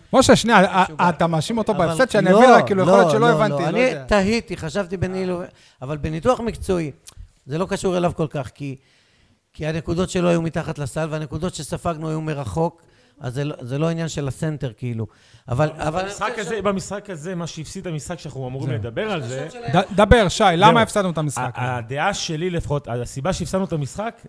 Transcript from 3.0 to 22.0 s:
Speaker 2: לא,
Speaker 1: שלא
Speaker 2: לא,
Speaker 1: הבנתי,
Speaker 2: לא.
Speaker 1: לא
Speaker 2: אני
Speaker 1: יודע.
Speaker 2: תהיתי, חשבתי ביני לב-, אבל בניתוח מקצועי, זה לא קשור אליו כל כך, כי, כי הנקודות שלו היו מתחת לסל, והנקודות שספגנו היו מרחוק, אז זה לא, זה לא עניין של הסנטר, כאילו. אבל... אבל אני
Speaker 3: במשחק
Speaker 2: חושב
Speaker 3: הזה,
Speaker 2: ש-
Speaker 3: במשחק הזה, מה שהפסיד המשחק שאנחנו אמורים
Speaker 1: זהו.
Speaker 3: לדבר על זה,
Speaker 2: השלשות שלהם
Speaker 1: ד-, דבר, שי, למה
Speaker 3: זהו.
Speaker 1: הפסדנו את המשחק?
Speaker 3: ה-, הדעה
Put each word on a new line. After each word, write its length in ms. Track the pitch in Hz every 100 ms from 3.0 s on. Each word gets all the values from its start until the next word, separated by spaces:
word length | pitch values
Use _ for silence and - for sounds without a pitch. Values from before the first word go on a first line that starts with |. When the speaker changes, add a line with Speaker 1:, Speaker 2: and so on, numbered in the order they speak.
| 170
Speaker 2:
לא, 40 |
Speaker 1:
שלא 80 | 180 233
Speaker 2:
לא, 40 |
Speaker 1:
הבנתי, 180 | 214 214
Speaker 2:
לא. 80 | 143
Speaker 1:
לא 80 | -
Speaker 2:
אני 120 | 220
Speaker 1:
יודע. 240 | 254 226 127
Speaker 2:
תהיתי, 520 | 208 190 226 - 175
חשבתי 400 | 156 196 180 185
ביני 280 | 180 190 185
לב-, 160 | 175 185 - _ -
אבל 160 | 131 151
בניתוח 420 | 156 160 233 254
מקצועי, 520 | 233 156 - 180 151 - - - - _ -
זה 120 | 156
לא 80 | 180
קשור 320 | 190 196 180
אליו 140 | 175 -
כל 120 | 156
כך, 200 | 151 113 -
כי, 200 | 139 131 _ _ _ _ _ _ _
כי 120 | - 156
הנקודות 420 | 160 - 170 185
שלו 200 | 180 175
היו 120 | 170
מתחת 380 | 165 165 147 147
לסל, 280 | 143 156 160
והנקודות 440 | 156 151 156 175 -
שספגנו 540 | 139 165 175 156 160
היו 120 | 156
מרחוק, 600 | 156 143 123 156 165 - _ _ _ _
אז 100 | 123
זה 100 | 120
לא, 120 | 147 -
זה 160 | 120 139
לא 120 | 160
עניין 180 | 165 165
של 200 | - 139
הסנטר, 440 | - 160 147 135 107
כאילו. 300 | 123 113 107 _ _ _ -
אבל... 220 | 123 156 -
אבל 220 | 151 165
אני 80 | 190
Speaker 3:
במשחק 200 | 202 208
Speaker 2:
חושב 100 | 220
Speaker 3:
הזה, 140 | 185 214
Speaker 2:
ש- 40 |
Speaker 3:
במשחק 480 | 196 190 - 196 202
הזה, 260 | 165 165 175
מה 120 | 170
שהפסיד 400 | - 147 190 180
המשחק 320 | 156 151 175
שאנחנו 280 | 156 131 127
אמורים 220 | 131 127
Speaker 1:
זהו. 80 | 113
Speaker 3:
לדבר 340 | 113 120 214
על 100 | 175
זה, 240 | 120 131 156
Speaker 2:
השלשות 60 | - 131
שלהם 120 | 165 202
Speaker 1:
ד-, 40 | 190
דבר, 320 | 208 247 185
שי, 140 | - 202 165
למה 140 | 208
Speaker 3:
זהו. 60 | 226
Speaker 1:
הפסדנו 300 | 220 214 185
את 80 | 160
המשחק? 340 | 151 127 123 120
Speaker 3:
ה-, 220 | 127 123
הדעה 360 | 117 139